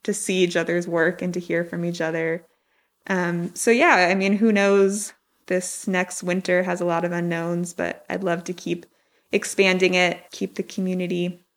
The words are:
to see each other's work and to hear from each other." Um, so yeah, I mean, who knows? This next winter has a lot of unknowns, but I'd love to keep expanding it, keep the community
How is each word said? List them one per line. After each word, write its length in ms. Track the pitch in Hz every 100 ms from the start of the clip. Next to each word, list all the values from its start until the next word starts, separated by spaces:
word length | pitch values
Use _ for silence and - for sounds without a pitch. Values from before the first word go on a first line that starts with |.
to 100 | -
see 300 | 202 - 185
each 140 | 175 170
other's 320 | 165 175 170
work 340 | 170 170 180
and 100 | 185
to 60 | 175
hear 240 | 175 170
from 200 | 170 175
each 160 | 170 170
other." 440 | 160 165 165 170 _ _ _ _ _ _ -
Um, 480 | 190 175 175 175
so 160 | - 240
yeah, 380 | 233 339 220 180
I 40 |
mean, 220 | 190 196 202
who 160 | 226
knows? 600 | 208 202 196 196 202 - _ _ _ -
This 400 | 185 180 - -
next 380 | 185 185 -
winter 400 | 180 180 185 180
has 160 | 185 180
a 40 |
lot 200 | 175 170
of 80 | 175
unknowns, 600 | 175 170 165 170 175 175
but 320 | - 175 - -
I'd 140 | 185
love 180 | 190 170
to 80 | 175
keep 320 | 175 170 175 - _ _ _ _
expanding 640 | 208 - - 190 185 185
it, 300 | 180 175 175 -
keep 240 | - 190 -
the 80 |
community 840 | 185 - 185 185 180 175 175 175 _